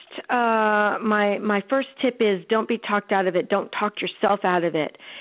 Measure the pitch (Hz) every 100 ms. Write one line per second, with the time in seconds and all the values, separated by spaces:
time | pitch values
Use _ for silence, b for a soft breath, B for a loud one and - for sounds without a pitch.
0 | - - - 247 233 226 214 208 208 -
1 | 214 208 208 202 214 208 196 269 262 -
2 | 254 247 220 190 165 220 220 233 - 208
3 | 202 196 185 180 - 196 - - 208 -
4 | 180 - 208 202 190 180 170 156 151 -
5 | B B